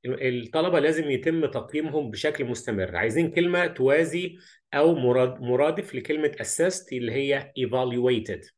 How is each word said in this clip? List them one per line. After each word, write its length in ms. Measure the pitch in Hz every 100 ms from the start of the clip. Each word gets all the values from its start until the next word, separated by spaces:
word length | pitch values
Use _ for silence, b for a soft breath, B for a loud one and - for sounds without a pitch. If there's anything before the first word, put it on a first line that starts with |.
| 123
الطلبة 720 | 131 131 123 117 160 175 170
لازم 300 | 147 160 147
يتم 360 | 127 147 160 147
تقييمهم 640 | 123 - 151 156 151 131
بشكل 340 | 104 151 147
مستمر. 520 | 123 117 - 104 90 85
عايزين 340 | 110 120 165
كلمة 360 | 170 175 175 175
توازي 680 | 170 131 147 160 165 180 175 B B _
أو 200 | 143 156
مراد-، 460 | 156 123 123 127 127
مرادف 540 | 123 123 147 160 -
لكلمة 380 | 127 - 151 151 -
assessed 500 | 107 - 175 185 -
اللي 200 | 127 120
هي 400 | 123 139 180 - -
evaluated 880 | 120 127 127 123 127 120 110 90 -